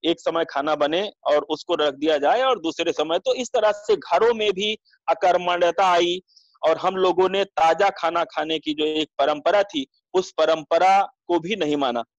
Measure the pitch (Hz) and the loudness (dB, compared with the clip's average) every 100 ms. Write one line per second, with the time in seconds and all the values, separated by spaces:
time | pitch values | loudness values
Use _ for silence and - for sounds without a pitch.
0 | 156 170 - 165 160 143 143 151 147 165 | -2 -2 -2 -2 -2 -4 -2 0 0 0
1 | 208 _ - 147 143 - - 170 151 139 | -4 _ 0 0 0 -8 -4 -2 -2 -2
2 | 151 151 143 208 262 233 160 - 170 156 | 0 0 2 2 0 0 -4 -4 -4 -4
3 | 151 175 262 254 247 240 214 208 - 196 | -2 -2 -2 -4 -2 0 0 -2 -2 -2
4 | - 175 226 233 214 190 214 214 _ _ | 0 2 2 0 -2 -2 -4 -6 _ _
5 | - 165 180 180 180 175 175 165 190 175 | -6 0 2 2 0 0 0 2 2 2
6 | 175 180 _ _ _ _ 156 160 180 190 | 0 -2 _ _ _ _ 0 0 0 2
7 | 185 175 185 190 190 - 165 170 196 185 | 0 2 2 0 -2 2 2 4 2 0
8 | 165 170 165 - 156 160 156 151 156 156 | -2 -2 -4 -4 -4 -4 -4 -4 -2 -2
9 | 156 - 139 151 170 202 196 151 131 _ | -4 -2 0 0 0 0 0 -4 -10 _
10 | _ 185 185 - 156 160 151 165 180 196 | _ -4 -4 -2 0 0 0 2 4 4
11 | 196 _ _ 175 165 214 151 147 135 120 | 0 _ _ -2 -2 -4 -2 0 -2 -2
12 | 113 | -8